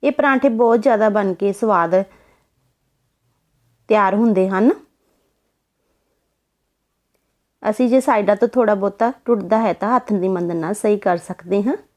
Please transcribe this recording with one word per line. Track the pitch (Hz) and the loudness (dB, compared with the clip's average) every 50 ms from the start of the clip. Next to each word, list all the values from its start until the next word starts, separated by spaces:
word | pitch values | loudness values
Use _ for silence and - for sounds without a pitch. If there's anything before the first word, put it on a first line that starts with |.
| - | -2
ਇਹ | 277 | -2
ਪਰਾਂਠੇ | 285 - 285 277 269 254 - 277 | -2 0 0 0 0 2 0 0
ਬਹੁਤ | 226 220 240 233 233 240 | 2 2 2 2 2 2
ਜ਼ਿਆਦਾ | 220 277 233 208 214 220 | 2 2 2 2 2 2
ਬਣ | 202 214 202 190 185 | 0 0 -2 -2 -4
ਕੇ | 170 196 202 196 | -2 -4 -4 -4
ਸਵਾਦ | 196 - 220 208 175 170 170 170 190 196 - _ _ _ _ _ _ _ _ _ _ _ _ _ _ _ _ _ _ _ _ _ _ _ _ _ _ _ _ _ _ _ _ _ _ _ _ | -2 -2 0 2 2 2 2 0 0 -2 -2 _ _ _ _ _ _ _ _ _ _ _ _ _ _ _ _ _ _ _ _ _ _ _ _ _ _ _ _ _ _ _ _ _ _ _ _
ਤਿਆਰ | 220 214 202 190 190 | 0 0 2 0 0
ਹੁੰਦੇ | 208 226 233 214 185 185 190 | 0 0 2 2 2 0 0
ਹਨ। | 190 185 208 254 381 - - _ _ _ _ _ _ _ _ _ _ _ _ _ _ _ _ _ _ _ _ _ _ _ _ _ _ _ _ _ _ _ _ _ _ _ _ _ _ _ _ _ _ _ _ _ _ _ _ _ _ _ _ _ _ _ - - | 0 2 2 2 0 0 -6 _ _ _ _ _ _ _ _ _ _ _ _ _ _ _ _ _ _ _ _ _ _ _ _ _ _ _ _ _ _ _ _ _ _ _ _ _ _ _ _ _ _ _ _ _ _ _ _ _ _ _ _ _ _ _ -6 -6
ਅਸੀਂ | 214 - 254 240 | -2 0 0 2
ਜੇ | 233 262 | 2 2
ਸਾਈਡਾਂ | 254 - 247 214 202 190 208 | 2 2 0 0 2 0 0
ਤੋਂ | 202 - 233 | 0 0 -2
ਥੋੜ੍ਹਾ | - 254 240 214 208 | 0 0 2 2 0
ਬਹੁਤਾ | 196 190 202 196 - 226 233 269 - _ | 0 -2 -4 -2 -2 -4 -4 -4 -6 _
ਟੁੱਟਦਾ | - 240 214 190 175 214 220 | -2 -2 -2 0 -2 0 0
ਹੈ | 226 214 170 | 0 0 -2
ਤਾਂ | - - 208 247 | -2 -2 -2 -2
ਹੱਥ | 254 247 - 214 | -2 -2 -2 -2
ਦੀ | 202 180 190 | -2 0 -2
ਮਦਦ | 190 180 175 170 | -2 -2 -4 -4
ਨਾਲ | 175 170 160 160 208 | -4 -4 -4 -6 -6
ਸਹੀ | 208 - 220 208 208 | -4 0 -2 -2 0
ਕਰ | 208 196 180 175 | 0 -2 -2 -2
ਸਕਦੇ | - - 185 _ - 175 190 202 202 | -4 -10 -16 _ -8 -4 -2 -2 0
ਹਾਂ। | 233 302 415 - _ _ | -2 -4 -4 -8 _ _